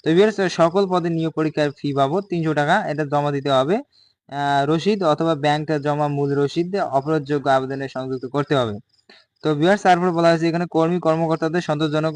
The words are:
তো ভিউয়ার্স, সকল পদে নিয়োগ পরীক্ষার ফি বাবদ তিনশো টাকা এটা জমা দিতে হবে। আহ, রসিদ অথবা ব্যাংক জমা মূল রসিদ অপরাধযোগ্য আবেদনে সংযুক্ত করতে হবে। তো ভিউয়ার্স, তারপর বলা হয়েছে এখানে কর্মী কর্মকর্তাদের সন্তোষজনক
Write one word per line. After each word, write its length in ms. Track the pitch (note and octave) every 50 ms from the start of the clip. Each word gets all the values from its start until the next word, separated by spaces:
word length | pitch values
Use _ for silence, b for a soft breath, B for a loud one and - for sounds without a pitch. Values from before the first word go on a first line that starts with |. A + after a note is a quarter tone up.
| -
তো 40 | D#3
ভিউয়ার্স, 280 | D#3+ F3 G#3 A3 G#3 - G3 F3 -
সকল 340 | - - F#3+ F3 G3+ G3+ F#3
পদে 220 | F#3 F3+ E3 F3
নিয়োগ 240 | E3 E3 D#3+ D#3+ D#3
পরীক্ষার 360 | D#3 D#3 D#3 - D#3+ D3+ D3
ফি 220 | C#3 - - D3 C#3
বাবদ 300 | C#3 C3+ C3+ D#3 G3 G3
তিনশো 300 | G3+ F3+ E3+ D#3+ D#3 D3+
টাকা 220 | D3 D3 D3 F3+ A3 F#3+ D3+
এটা 160 | D3+ C#3+ D#3
জমা 260 | C#3+ D3 D3 C#3+ D3
দিতে 180 | C#3+ C#3+ C3+ D3
হবে। 280 | C3+ C3 C3 D3 F#3+ B3 C#4+ b b b b b b b _ -
আহ, 320 | C3+ C#3+ C#3+ C#3+ C#3+ C#3 C#3
রসিদ 380 | C#3 D#3+ E3 D3 G3 A3 G3+ F#3
অথবা 320 | D#3 D3 D3 E3 E3 E3
ব্যাংক 320 | C#3+ C#3+ D3 D3 D3+ D3+ C#3+ D#3 D3
জমা 300 | C#3 D3+ D3 D3 D3 D3
মূল 220 | C#3+ C#3+ C#3+ C#3+ C#3
রসিদ 400 | C#3 C#3+ C#3 - E3 F3 F3+ G3
অপরাধযোগ্য 760 | G3 E3+ A2+ B2 C#3 C3+ D3+ D#3+ D#3 C#3 C#3 D3+ C#3+ C3 D3
আবেদনে 380 | C3+ C3 C3 C3 C#3 C#3 C#3 C3
সংযুক্ত 380 | - C3 C3 C3 C3 B2+ -
করতে 300 | B2 - C#3+ C#3+ - D3+
হবে। 200 | C3+ B2 A2 G#2 G#2 - _ _ _ _ b b b b b _ _ -
তো 120 | D#3 D3+
ভিউয়ার্স, 260 | C#3+ D#3 F3+ G3+ G3+ -
তারপর 280 | F#3+ F3+ F3 F3+ F#3
বলা 180 | E3 E3 E3+ E3+
হয়েছে 180 | E3 D#3+ E3 E3
এখানে 180 | D#3+ E3+ F3
কর্মী 340 | E3+ - E3 D#3+ E3 F3 F3+
কর্মকর্তাদের 600 | E3 E3 D#3+ D#3+ E3 D#3 D#3+ D#3 E3 D#3+ D#3 F3
সন্তোষজনক 520 | E3+ - D3+ D3 D#3+ D3+ D3 D#3 D3+ D#3+ D3+